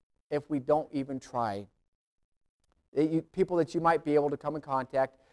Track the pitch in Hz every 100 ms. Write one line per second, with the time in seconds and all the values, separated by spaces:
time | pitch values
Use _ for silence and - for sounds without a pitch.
0 | _ _ - 147 - 147 127 151 139 147
1 | 135 131 - 123 113 101 101 _ _ _
2 | _ _ _ _ _ _ _ _ _ 135
3 | 156 160 160 - 180 175 151 170 165 165
4 | 151 147 143 143 147 151 143 135 127 135
5 | 131 _ _